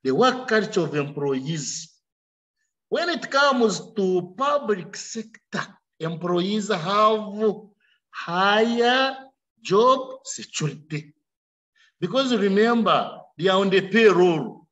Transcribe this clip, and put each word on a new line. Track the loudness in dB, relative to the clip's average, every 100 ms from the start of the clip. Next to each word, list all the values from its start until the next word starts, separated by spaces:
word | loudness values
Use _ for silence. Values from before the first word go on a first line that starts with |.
The | 0
work | 2 2 2 -2
culture | 0 0 -2
of | -2
employees. | -4 -4 -4 -4 -4 -4 -6 -8 -12 -16 _ _ _ _ _ _ _ _ _ _
When | -4 -2
it | -4 -2
comes | 2 2 4 0 0 -8 -4
to | 0 0 -4 -4
public | -2 0 -2 -4 -6 -16
sector, | -12 -12 -14 -20 _ -10 -10 _ _ _
employees | -8 -6 -2 -2 -2 -4 -2
have | -4 -2 2 2 2 -4 -2 -2 -2 -14 _ _ _ _
higher | -14 -6 0 2 2 2 2 2 2 0 -4 -18 _ _ _
job | 0 4 4 2 -2 -14
security. | -14 -14 -10 -6 -6 -8 _ -12 -12 _ _ _ _ _ _ _ _ _
Because | -2 -2 0
remember, | 2 2 4 4 2 2 0 -2 -12 -20 -2
they | 2
are | 2
on | 2
the | 2
payroll | 2 6 6 6 4 2 -4 -12 _